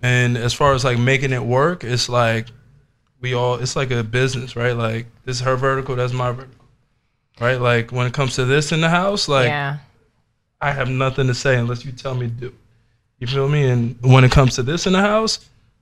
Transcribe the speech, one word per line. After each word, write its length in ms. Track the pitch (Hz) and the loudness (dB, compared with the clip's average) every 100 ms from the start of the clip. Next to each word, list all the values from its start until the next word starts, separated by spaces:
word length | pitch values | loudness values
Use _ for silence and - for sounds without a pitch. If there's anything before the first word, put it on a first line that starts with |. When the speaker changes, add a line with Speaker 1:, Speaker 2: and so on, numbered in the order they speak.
Speaker 1:
And 360 | 123 123 123 120 | 0 2 2 2
as 160 | 120 | 0
far 200 | - 147 | 2 2
as, 100 | 131 127 | 4 2
like, 120 | 120 | 2
making 360 | 123 135 135 | 2 2 0
it 100 | 127 | -2
work, 400 | 120 127 156 180 | 0 2 2 -2
it's 240 | 117 123 - | -4 -4 -2
like 380 | 120 113 113 110 - - _ _ _ _ _ | 0 2 0 -4 -14 -20 _ _ _ _ _
we 120 | 123 | -6
all, 220 | 120 123 120 | -2 0 -2
it's 200 | 123 160 | -4 -4
like 140 | 131 | -2
a 120 | 120 | -2
business, 520 | 110 123 131 123 127 117 | -2 -2 -2 -2 -8 -4
right? 200 | 120 120 | -2 -2
Like, 320 | 113 113 120 - - | -4 -4 -10 -16 -10
this 120 | 123 | -6
is 40 | |
her 140 | 127 127 | -2 0
vertical, 400 | 135 135 135 123 | 0 -2 -4 -4
that's 180 | 123 | -4
my 180 | 127 123 | -2 -4
vertical, 340 | 123 131 - _ _ _ _ _ _ _ - | -6 -12 -20 _ _ _ _ _ _ _ -4
right? 200 | 120 127 | -2 0
Like, 320 | 123 120 113 | 0 0 -2
when 140 | 127 123 | -2 -2
it 80 | |
comes 220 | 123 135 - | -2 -4 0
to 100 | 127 | 2
this 260 | 143 147 | 2 0
in 100 | 160 | 0
the 80 | 165 | 2
house, 380 | 175 196 202 - | 2 0 -2 0
like, 200 | 139 127 | 2 2
Speaker 2:
Yeah. 300 | 147 139 143 - _ _ _ _ _ _ - | 0 -4 -6 -12 _ _ _ _ _ _ -6
Speaker 1:
I 100 | 143 | -4
have 180 | 139 127 | -2 -2
nothing 380 | 127 135 131 127 | -2 -2 0 -2
to 60 | |
say 240 | 123 139 123 | 0 0 0
unless 260 | 117 120 143 | 0 -6 -10
you 60 | |
tell 240 | 120 139 127 | -12 -8 -6
me 120 | 120 | -6
to 60 | |
do 120 | 117 123 | -8 -12
it. 60 | - _ _ _ _ _ - | -16 _ _ _ _ _ -12
You 80 | 123 | -6
feel 200 | 139 135 | -2 0
me? 160 | 147 135 | 2 2
And 280 | 123 117 - | 2 -2 0
when 220 | 127 131 127 | 6 8 8
it 60 | |
comes 240 | - 131 - | 6 4 2
to 80 | |
this 220 | 123 175 190 | -4 -2 0
in 60 | |
the 80 | 185 | 2
house, 380 | 202 214 220 - - _ _ _ | 2 2 0 -4 -8 _ _ _